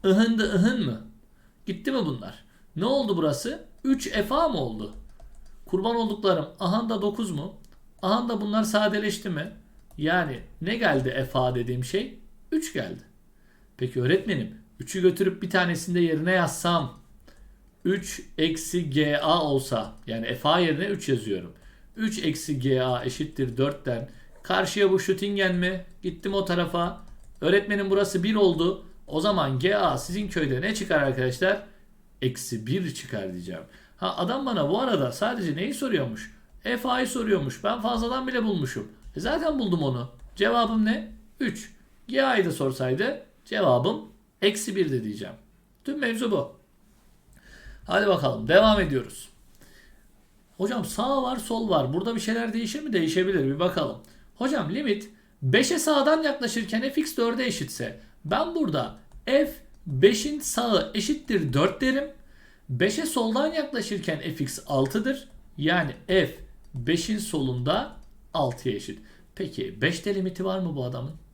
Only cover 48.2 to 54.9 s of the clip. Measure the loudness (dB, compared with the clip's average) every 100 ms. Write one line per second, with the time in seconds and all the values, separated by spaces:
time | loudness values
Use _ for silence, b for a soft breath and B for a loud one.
48.2 | 2 0 6 8 8 6 2 0 -4 -14
49.2 | -20 _ _ -20 b b b b b _
50.2 | _ _ _ _ -2 -2 -4 -2 0 0
51.2 | 0 -4 -4 -4 2 2 2 0 0 -2
52.2 | -2 -2 -2 -2 -4 -6 -2 0 2 2
53.2 | 2 2 0 2 0 0 -4 -6 b b
54.2 | b -4 -2 0 -2 -2 0